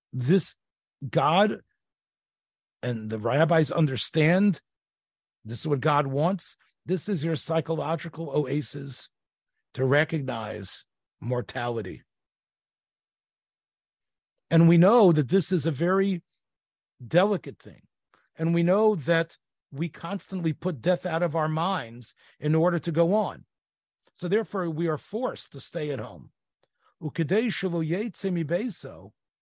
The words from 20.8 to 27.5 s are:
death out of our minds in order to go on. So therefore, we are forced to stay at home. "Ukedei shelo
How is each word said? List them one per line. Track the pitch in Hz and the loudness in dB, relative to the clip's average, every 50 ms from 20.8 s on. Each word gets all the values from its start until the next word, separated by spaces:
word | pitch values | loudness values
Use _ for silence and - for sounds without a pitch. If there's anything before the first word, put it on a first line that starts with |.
death | 107 180 180 175 - | 0 0 0 0 0
out | 180 160 165 175 | -2 -2 0 0
of | 165 147 | 0 0
our | 165 151 156 | 0 0 0
minds | 156 160 165 190 196 160 123 113 117 120 117 - - _ _ _ _ - | 0 -2 -2 -2 -2 -4 -6 -8 -12 -14 -16 -16 -20 _ _ _ _ -4
in | 160 151 156 | 0 2 2
order | 160 165 180 175 170 | 4 4 4 2 0
to | - 175 | -2 -2
go | 151 165 170 170 190 | 0 2 2 2 2
on. | 220 202 139 87 67 - _ _ _ _ _ _ _ _ _ _ _ _ _ _ | 0 0 -2 -6 -10 -16 _ _ _ _ _ _ _ _ _ _ _ _ _ _
So | - 175 175 | -10 -4 -2
therefore, | 190 220 220 - - 202 180 170 | 0 -2 -2 -2 -4 -4 -4 -4
we | 160 147 170 | -2 -2 -2
are | 165 156 | -2 -2
forced | 139 - - - 226 262 214 127 - - - | -4 -6 -8 -6 -4 -4 -4 -6 -8 -12 -14
to | - 139 | -14 -16
stay | - - - 165 151 147 | -14 -10 -8 -6 -4 -4
at | 139 117 | -4 -6
home. | 110 113 95 76 - 107 _ _ _ _ _ _ _ _ _ _ _ _ _ - | -6 -8 -12 -16 -20 -20 _ _ _ _ _ _ _ _ _ _ _ _ _ -10
"Ukedei | 165 151 - - 165 127 185 214 247 | -10 -6 -4 -4 -2 0 0 0 0
shelo | 240 | 0